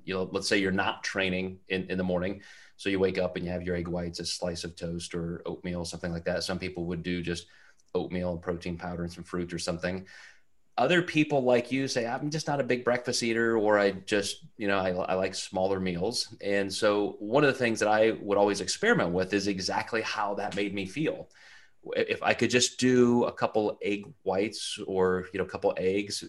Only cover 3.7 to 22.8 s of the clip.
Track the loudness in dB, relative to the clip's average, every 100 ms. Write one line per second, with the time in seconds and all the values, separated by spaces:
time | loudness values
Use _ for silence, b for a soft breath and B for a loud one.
3.7 | -4 -2 -4 -4 -6 -6 -4 -6 -6 -8
4.7 | -8 -8 -6 -6 -6 -6 -6 -8 -8 -6
5.7 | -6 -6 -8 -6 -4 -2 -2 -2 -4 -6
6.7 | -6 -6 -4 -4 -4 -4 -6 -8 b b
7.7 | b _ -4 -4 -4 -4 -4 -4 -4 -4
8.7 | -6 -6 -6 -6 -8 -8 -6 -4 -6 -4
9.7 | -4 -2 -4 -8 B B B B _ _
10.7 | 0 2 4 2 2 2 2 4 4 2
11.7 | -2 -2 -2 -2 -4 -4 -4 -2 -2 0
12.7 | 0 2 0 0 -2 0 2 4 4 6
13.7 | 6 6 2 0 0 0 -6 -14 -6 0
14.7 | 2 2 0 0 0 0 -4 -4 0 0
15.7 | 0 -2 -2 -2 -2 -6 -6 -2 0 0
16.7 | 2 2 4 0 -4 0 4 4 4 0
17.7 | 2 4 6 4 2 0 4 4 2 -2
18.7 | 0 2 2 2 0 2 0 0 -2 -2
19.7 | -4 -2 -4 -2 -2 -4 -2 -4 -2 -2
20.7 | -4 -6 -4 -4 -4 -8 B B B B
21.7 | B -6 -2 0 2 2 4 4 4 2
22.7 | 2